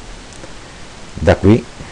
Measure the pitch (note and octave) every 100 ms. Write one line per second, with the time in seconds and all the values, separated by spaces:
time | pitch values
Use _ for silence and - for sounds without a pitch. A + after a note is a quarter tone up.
0 | - - - - - - - - - -
1 | - - D#2 F2 F#2+ A2+ - - -